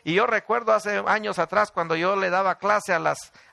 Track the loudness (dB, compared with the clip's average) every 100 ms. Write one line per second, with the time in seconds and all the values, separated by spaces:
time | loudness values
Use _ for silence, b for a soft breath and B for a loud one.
0 | -2 0 2 0 0 -2 2 2 2 -2
1 | 0 -2 -2 -2 0 0 0 -2 -2 -2
2 | 0 0 0 0 0 -2 0 0 0 0
3 | 0 -2 -8 B B